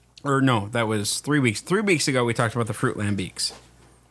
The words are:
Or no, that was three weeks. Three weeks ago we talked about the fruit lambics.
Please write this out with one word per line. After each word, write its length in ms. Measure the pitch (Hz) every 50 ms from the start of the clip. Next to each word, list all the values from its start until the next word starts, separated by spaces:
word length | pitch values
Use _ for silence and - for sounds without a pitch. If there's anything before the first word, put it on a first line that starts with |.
| _ _ _ - -
Or 180 | 143 139 135
no, 260 | 135 135 123 107 101 104
that 160 | 120 117 113 110
was 320 | 110 104 104 - - -
three 200 | - 147 147 143
weeks. 220 | 131 117 101 -
Three 200 | - - 175 214
weeks 260 | 214 202 180 139 - 151
ago 160 | 131 127 120
we 80 | 117 113
talked 220 | - 120 110 -
about 100 | 120 117 107
the 60 | -
fruit 240 | - - 120 - -
lambics. 560 | 104 101 101 95 92 - - - - - - - - - - - - - - _ _ _